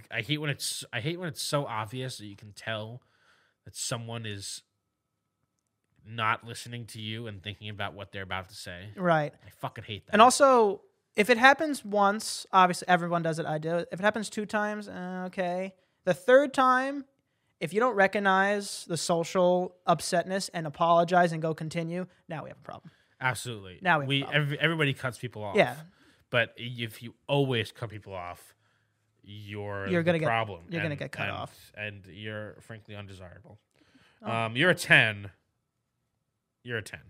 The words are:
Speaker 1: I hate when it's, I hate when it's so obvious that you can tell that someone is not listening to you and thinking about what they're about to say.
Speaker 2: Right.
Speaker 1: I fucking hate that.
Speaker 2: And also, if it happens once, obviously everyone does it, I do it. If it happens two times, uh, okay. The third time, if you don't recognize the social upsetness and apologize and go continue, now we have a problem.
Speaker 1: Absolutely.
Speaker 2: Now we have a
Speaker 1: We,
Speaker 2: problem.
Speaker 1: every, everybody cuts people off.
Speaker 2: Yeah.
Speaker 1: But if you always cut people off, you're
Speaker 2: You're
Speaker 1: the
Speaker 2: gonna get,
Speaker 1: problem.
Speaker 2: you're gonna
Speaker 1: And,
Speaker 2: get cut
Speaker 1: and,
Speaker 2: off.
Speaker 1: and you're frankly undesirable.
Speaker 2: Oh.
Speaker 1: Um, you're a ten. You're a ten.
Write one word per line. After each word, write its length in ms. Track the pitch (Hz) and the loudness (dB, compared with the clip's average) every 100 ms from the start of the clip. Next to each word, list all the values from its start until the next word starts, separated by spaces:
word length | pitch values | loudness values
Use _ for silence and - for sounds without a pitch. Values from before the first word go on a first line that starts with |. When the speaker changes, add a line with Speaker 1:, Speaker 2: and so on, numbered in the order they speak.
| 110 | -10
Speaker 1:
I 120 | 113 | -8
hate 180 | 104 147 | -4 -4
when 100 | 151 | -4
it's, 340 | 139 - - - | -6 -6 -8 -8
I 100 | 120 | -6
hate 180 | 123 175 | -6 -6
when 80 | 180 | -8
it's 120 | 123 | -8
so 240 | - 147 135 | -4 -2 -2
obvious 500 | 110 110 123 127 123 | -6 -8 -8 -10 -10
that 80 | 104 | -14
you 100 | 101 | -16
can 180 | 107 | -20
tell 480 | 98 - 110 110 123 - _ _ _ _ _ - | -14 -8 -8 -8 -14 -20 _ _ _ _ _ -20
that 100 | - | -12
someone 500 | - 123 113 117 113 | -8 -8 -8 -10 -10
is 380 | 101 98 - - _ _ _ _ _ _ _ _ _ _ _ _ _ 104 | -10 -12 -14 -18 _ _ _ _ _ _ _ _ _ _ _ _ _ -14
not 400 | 113 110 113 113 | -2 0 0 -4
listening 380 | 120 - 120 113 | -14 -12 -12 -12
to 160 | 113 | -12
you 260 | 107 110 117 | -10 -8 -10
and 160 | 98 | -10
thinking 240 | 104 98 107 | -10 -12 -12
about 240 | 104 101 | -8 -8
what 180 | 87 98 | -8 -14
they're 100 | 101 | -12
about 240 | 95 92 90 | -8 -8 -8
to 60 | - | -14
say. 340 | - 87 101 107 | -16 -14 -16 -4
Speaker 2:
Right. 380 | 180 160 147 - - | 2 2 2 -8 -20
Speaker 1:
I 40 | - | -12
fucking 240 | 131 - | -10 -10
hate 220 | 107 101 - | -12 -12 0
that. 60 | |
Speaker 2:
And 80 | 208 | 8
also, 600 | 240 - 277 254 214 185 - _ _ - | 8 8 6 8 6 0 -8 _ _ 0
if 120 | 208 | 2
it 80 | 233 | 6
happens 460 | 262 285 311 277 | 8 6 2 -4
once, 600 | 208 202 202 214 - - - | -4 2 2 2 -4 -10 2
obviously 340 | 190 180 175 - | 6 6 4 2
everyone 360 | 180 170 170 | 2 2 -2
does 160 | 165 160 | 0 -2
it, 60 | 160 | -2
I 120 | 156 | -4
do 180 | 156 170 | -2 -4
it. 120 | 170 | -4
If 80 | 175 | -2
it 40 | |
happens 260 | 202 214 202 | 0 0 -4
two 160 | - 208 | -8 -6
times, 420 | 214 208 214 202 | -4 -4 -6 -10
uh, 360 | 185 180 185 185 | -12 -10 -8 -8
okay. 460 | 185 180 180 190 - _ _ - | -4 -4 -4 -6 -10 _ _ -2
The 80 | |
third 400 | 175 - 254 285 | 0 6 8 8
time, 500 | 269 262 254 262 285 262 _ _ _ _ _ | 4 4 4 0 -6 -12 _ _ _ _ _
if 140 | 160 | -6
you 80 | 185 | 0
don't 140 | 254 202 | 2 4
recognize 920 | 196 208 202 190 196 208 202 - - | 4 4 4 4 4 2 -4 -10 -6
the 80 | 165 | -4
social 800 | - 170 165 190 180 180 180 - - | 0 0 0 4 4 4 0 -4 0
upsetness 640 | 170 - 175 175 190 185 | 0 2 -2 0 -4 -4
and 120 | 175 160 | -6 -8
apologize 680 | 147 170 170 170 180 175 | 0 4 6 6 6 4
and 80 | 160 | 2
go 120 | 160 | -4
continue, 540 | 156 160 170 165 175 180 _ - | -4 -6 -6 -6 -6 -10 _ -12
now 140 | 160 | -12
we 60 | 127 | -12
have 80 | - | -16
a 40 | |
problem. 260 | - - 165 _ _ _ | -16 -16 -18 _ _ _
Speaker 1:
Absolutely. 600 | 131 123 127 110 95 90 | -2 -2 -6 -10 -12 -4
Speaker 2:
Now 180 | 185 160 | 2 2
we 0 | |
have 60 | 135 | 4
a 20 | |
Speaker 1:
We, 140 | 139 | 0
Speaker 2:
problem. 200 | 139 143 | 2 0
Speaker 1:
every, 160 | 143 143 | 0 0
everybody 340 | 151 165 147 | 0 2 0
cuts 240 | 131 131 113 | 0 -6 -6
people 260 | 120 107 | -10 -10
off. 140 | 104 139 | -2 2
Speaker 2:
Yeah. 180 | 135 131 165 _ _ _ _ | 2 0 -14 _ _ _ _
Speaker 1:
But 240 | 123 113 - | 0 0 -4
if 480 | 120 123 117 - | -12 -8 -10 -10
you 120 | 117 - - | -16 -16 -2
always 460 | 143 135 123 101 | 0 2 0 -2
cut 160 | - 113 | -8 -12
people 240 | 104 98 | -12 -14
off, 400 | 95 87 85 - _ _ _ _ _ _ _ | -12 -12 -14 -18 _ _ _ _ _ _ _
you're 640 | 95 104 104 104 104 101 98 | -20 -18 -14 -12 -10 -8 -2
Speaker 2:
You're 140 | 175 | 0
Speaker 1:
the 20 | 165 | 2
Speaker 2:
gonna 140 | 165 | 0
get, 60 | 156 | 0
Speaker 1:
problem. 340 | 113 113 90 - | -2 -2 -8 -10
Speaker 2:
you're 120 | 165 | -6
gonna 100 | - | -6
Speaker 1:
And, 80 | 143 | -6
Speaker 2:
get 120 | 143 | -10
cut 160 | 110 104 | -8 -8
Speaker 1:
and, 80 | - | -8
Speaker 2:
off. 360 | 113 - - - | -10 -16 -20 -14
Speaker 1:
and 280 | 104 101 95 | -12 -12 -18
you're 500 | 95 107 107 107 - | -16 -12 -12 -12 -16
frankly 340 | - 113 107 104 | -20 -20 -16 -16
undesirable. 640 | 98 95 92 - - 104 _ _ _ _ _ _ 214 | -16 -18 -20 -20 -20 -20 _ _ _ _ _ _ -6
Speaker 2:
Oh. 60 | |
Speaker 1:
Um, 240 | 113 113 117 | -4 -2 2
you're 140 | 175 | 2
a 60 | 175 | 2
ten. 560 | - 160 117 104 101 - _ _ _ _ _ _ _ _ _ _ _ _ | 6 6 6 0 -10 -18 _ _ _ _ _ _ _ _ _ _ _ _
You're 140 | 120 117 | -8 -8
a 40 | |
ten. 160 | 107 - - | -8 -14 -18